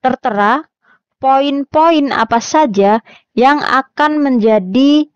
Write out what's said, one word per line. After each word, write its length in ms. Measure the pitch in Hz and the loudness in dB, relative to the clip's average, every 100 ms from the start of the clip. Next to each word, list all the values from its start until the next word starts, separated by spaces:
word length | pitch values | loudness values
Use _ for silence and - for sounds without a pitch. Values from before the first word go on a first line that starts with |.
tertera 560 | 254 254 - 208 208 262 320 _ _ _ _ _ | -4 -4 -4 -2 0 -2 -6 _ _ _ _ _
poin-poin 960 | 262 269 285 277 277 311 330 320 277 | 0 0 0 -4 -4 0 2 2 0
apa 320 | - 220 233 | -2 -2 -2
saja 560 | - 311 302 196 196 220 _ - _ | -2 0 0 0 0 0 _ -20 _
yang 320 | - 254 294 | 0 2 2
akan 560 | - 254 262 - 302 302 | -2 -4 -4 -4 -2 0
menjadi 880 | 285 254 214 214 185 208 277 294 302 | 0 0 2 0 0 0 2 2 -2